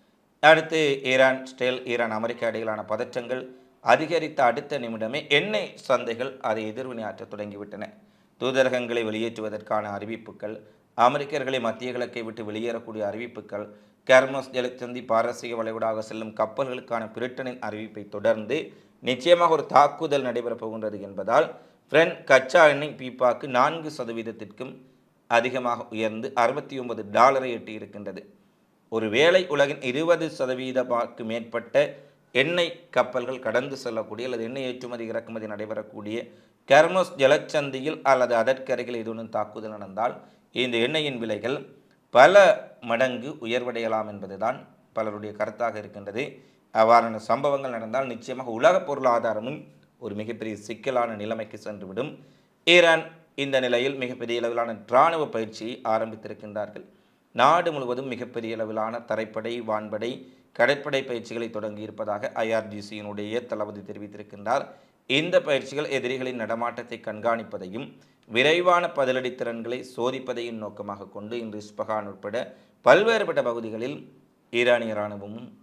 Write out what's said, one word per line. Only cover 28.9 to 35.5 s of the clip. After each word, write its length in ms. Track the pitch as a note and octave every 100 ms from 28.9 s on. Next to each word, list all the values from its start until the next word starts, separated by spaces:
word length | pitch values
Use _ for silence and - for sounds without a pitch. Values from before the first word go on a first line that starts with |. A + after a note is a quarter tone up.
| A2+ A2 A2+ D#3+ F#3 F3+
உலகின் 360 | C#3+ C#3+ -
இருபது 480 | C3 C3 E3 E3+ D#3+ -
சதவீதமாக்கு 840 | C3 B2+ C3 B2+ B2+ A#2 A#2 -
மேற்பட்ட 720 | A2+ A#2 A2+ A#2+ A2+ C#3 D3 - - _ _
எண்ணெய் 540 | B2 D3+ F3 E3+ - -
கப்பல்கள் 480 | B2+ A#2+ C3 A#2+ C3
கடந்து 380 | A#2 A#2 C#3 C3
செல்லக்கூடிய 520 | B2 A2+ G#2 A2 B2+
அல்லது 160 | A#2
எண்ணெய் 200 | A2+ C#3
ஏற்றுமதி, 420 | B2+ A#2+ B2 A#2+ A2+
இறக்குமதி 400 | A2+ A2+ A2+
நடைபெறக்கூடிய 840 | G#2+